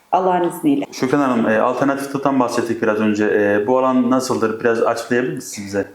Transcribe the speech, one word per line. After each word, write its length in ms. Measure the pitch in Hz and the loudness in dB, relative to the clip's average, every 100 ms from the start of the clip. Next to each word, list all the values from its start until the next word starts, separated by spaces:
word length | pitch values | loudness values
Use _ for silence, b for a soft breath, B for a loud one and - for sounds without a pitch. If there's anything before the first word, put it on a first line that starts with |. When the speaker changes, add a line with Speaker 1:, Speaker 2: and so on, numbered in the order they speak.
| _ | _
Speaker 1:
Allah'ın 380 | 180 190 180 175 | 0 0 0 -2
izniyle. 360 | 165 156 139 - | -2 0 0 -2
Speaker 2:
Şükran 280 | - 131 147 | -4 0 0
Hanım, 300 | 139 120 113 | 2 0 2
e, 100 | 110 | 2
alternatif 520 | 113 123 139 139 139 | 2 0 0 -2 -4
tıptan 280 | 139 139 135 | -4 0 0
bahsettik 420 | 123 123 113 113 | 0 0 -2 -2
biraz 160 | 110 107 | 0 0
önce. 280 | 110 104 107 | 0 2 2
E, 420 | 95 101 104 104 | 2 2 2 2
bu 100 | 127 | 2
alan 300 | 131 127 120 | 2 2 2
nasıldır? 480 | 131 123 113 110 107 | 0 0 -2 -2 0
Biraz 200 | 120 113 | 0 0
açıklayabilir 520 | 113 117 - 123 127 139 | 0 -2 -2 -2 -2 -6
misiniz 320 | - - 98 | -10 -12 -6
bize? 180 | 101 95 | -6 -6